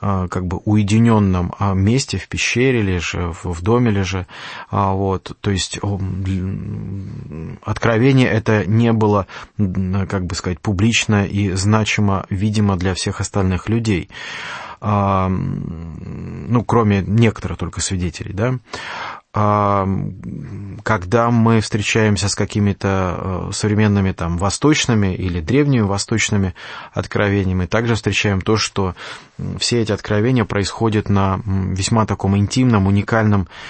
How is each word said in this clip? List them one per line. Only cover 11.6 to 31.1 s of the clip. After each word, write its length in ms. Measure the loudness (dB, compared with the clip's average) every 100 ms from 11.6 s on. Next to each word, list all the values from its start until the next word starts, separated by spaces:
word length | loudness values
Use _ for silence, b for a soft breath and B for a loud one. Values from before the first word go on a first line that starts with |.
| 2 2 2 2 2 0 -2
видимо, 480 | -2 0 2 2 2
для 160 | 0
всех 280 | -2 -4 -4
остальных 480 | -4 0 0 0 0
людей. 400 | 0 0 0 -2 B B B B B B B -2
А, 420 | 2 2 2 0
м, 1200 | 0 -2 -6 -8 -10 -12 -12 -12 -12 -10 -10 -2
ну, 140 | 0 2
кроме 360 | 2 4 2
некоторых 560 | 2 4 4 2 -6 -6
только 220 | -6 -6
свидетелей, 540 | -4 -2 -4 -6 -8
да. 260 | -4 -2 -4 B B B B B B _ 0
А, 480 | 2 2 2 2
м, 960 | 0 -2 -4 -8 -12 -12 -12 -12 -12 -8
когда 480 | -2 -2 0 2 4
мы 300 | 4 4 4
встречаемся 640 | 2 -2 0 2 2 2 0
с 80 | -2
какими-то, 1120 | -2 0 0 0 0 0 -2 -4 -6 -6 -6
э, 20 |
современными, 580 | -2 0 2 4 4 2
там, 260 | 0 -4 -2
восточными 760 | -2 2 2 2 2 2 2 -2
или 240 | -4 -4
древними 420 | 0 2 4 2
восточными 720 | 2 -2 -2 -2 0 0 -2 B B B B
откровениями, 720 | -8 -4 0 2 2 0 0 0
также 300 | 0 0 0
встречаем 460 | 0 0 0 0
то, 160 | 2 0
что, 360 | 0 -2 -4 B B B B -10
м, 180 | -8 -6
все 240 | -2 0
эти 100 | 0
откровения 520 | -2 0 0 2 2
происходят 680 | 2 0 -2 0 0 2
на, 320 | 2